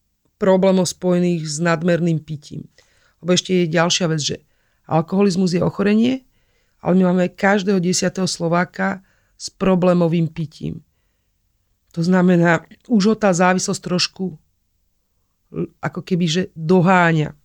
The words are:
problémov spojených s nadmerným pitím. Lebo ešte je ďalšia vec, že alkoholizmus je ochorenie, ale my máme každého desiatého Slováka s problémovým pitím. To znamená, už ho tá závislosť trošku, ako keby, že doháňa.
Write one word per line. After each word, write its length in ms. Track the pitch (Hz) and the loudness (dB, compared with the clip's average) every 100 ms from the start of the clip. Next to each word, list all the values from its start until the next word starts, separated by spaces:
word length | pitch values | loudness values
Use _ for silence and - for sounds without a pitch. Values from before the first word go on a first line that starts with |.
| _ _ _ _ | _ _ _ _
problémov 480 | 196 190 190 190 180 | 0 2 4 2 0
spojených 640 | - 180 175 180 170 156 | -4 -2 0 0 -2 -6
s 80 | 147 | -4
nadmerným 640 | 170 165 175 170 170 160 | -2 0 0 0 0 -2
pitím. 480 | 156 147 - 147 - _ _ _ _ _ | -6 -14 -14 -16 -16 _ _ _ _ _
Lebo 120 | 165 | -2
ešte 320 | 180 - 185 175 | -2 0 -2 0
je 80 | |
ďalšia 320 | 165 175 - 170 | 0 0 0 -2
vec, 120 | 160 | -2
že 140 | 135 - _ _ _ _ - | -4 -8 _ _ _ _ -4
alkoholizmus 720 | 160 160 190 202 175 180 170 | -2 0 0 2 2 0 0
je 40 | 170 | -2
ochorenie, 580 | - 202 214 240 262 - _ _ _ _ _ | 0 0 2 2 -2 -8 _ _ _ _ _
ale 140 | - | 0
my 100 | 185 185 | 2 2
máme 240 | 185 175 | 2 -2
každého 480 | - 196 208 190 190 | -2 0 0 0 0
desiatého 480 | 175 180 185 190 185 | 0 -2 -2 -4 -6
Slováka 720 | - 165 175 180 - 190 196 - _ _ | -4 -2 -2 -2 -4 -6 -6 -14 _ _
s 160 | _ - | _ -18
problémovým 800 | - 190 185 180 175 170 170 160 | -4 0 2 2 2 2 0 -2
pitím. 560 | - 151 - 160 165 - _ _ _ _ _ _ _ _ _ _ - | -4 -12 -10 -12 -12 -16 _ _ _ _ _ _ _ _ _ _ -4
To 80 | 170 | 0
znamená, 560 | 185 180 175 170 160 - - - | 4 4 4 4 0 -4 -20 -2
už 180 | 226 202 | 0 2
ho 20 | 220 | 2
tá 160 | 208 | 0
závislosť 480 | 175 185 185 208 180 | 2 2 0 -2 -6
trošku, 560 | 185 180 - - 185 156 _ _ _ _ _ _ _ _ _ _ _ 160 170 _ | -4 -4 -4 -6 -10 -10 _ _ _ _ _ _ _ _ _ _ _ -10 -10 _
ako 180 | - 185 - | -10 -10 -4
keby, 200 | 180 175 | -2 0
že 140 | 170 - | -2 -6
doháňa. 800 | 160 160 185 175 185 170 165 147 - | -6 0 2 4 4 4 2 -2 -8